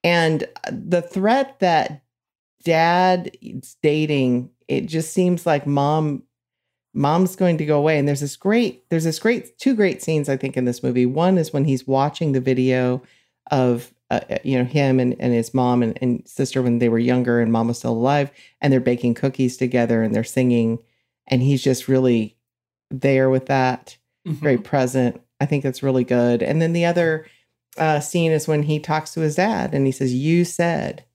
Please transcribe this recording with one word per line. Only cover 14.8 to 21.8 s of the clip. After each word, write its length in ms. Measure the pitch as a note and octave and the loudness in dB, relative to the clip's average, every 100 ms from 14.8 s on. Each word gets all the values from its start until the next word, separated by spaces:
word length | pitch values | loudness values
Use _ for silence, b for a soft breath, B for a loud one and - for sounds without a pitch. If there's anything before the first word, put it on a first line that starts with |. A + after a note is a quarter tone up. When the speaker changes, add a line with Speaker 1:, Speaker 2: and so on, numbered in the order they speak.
| C#3 C3 | 2 2
Speaker 1:
and, 160 | B2 A#2+ | 0 -2
and 140 | B2 | -2
his 200 | A#2 A2+ | 0 0
mom 300 | C3 B2 B2 | 0 2 2
and, 140 | A2+ - | 0 -2
and 260 | B2+ A#2 - | -4 -4 -8
sister 340 | - C3+ C3+ | -6 -4 -2
when 180 | B2 A#2 | 0 0
they 100 | A#2+ | 2
were 100 | A2+ | 2
younger 400 | A#2+ B2+ B2 A#2+ | 2 0 2 0
and 100 | A2+ | 2
mom 160 | A2+ A#2 | 0 -2
was 120 | A#2 | -4
still 140 | B2 | -4
alive, 380 | A2+ B2+ D3 C#3 b b b | -2 0 0 -2 b b b
and 100 | C#3+ | 2
they're 80 | C3+ | 2
baking 340 | B2 B2 B2 | 2 0 -2
cookies 420 | A#2 C#3 C3+ B2+ - | -2 -4 0 -2 -2
together 440 | B2+ B2 A#2 A#2 | -2 0 2 0
and 120 | A2 | 0
they're 80 | A2 | -2
singing, 560 | A2+ - B2+ A#2+ A2+ A2+ _ _ _ _ - | -2 0 2 2 0 -4 _ _ _ _ -2
and 140 | C3 | 0
he's 200 | C3+ C3+ | 2 2
just 240 | C#3 B2+ | 0 -2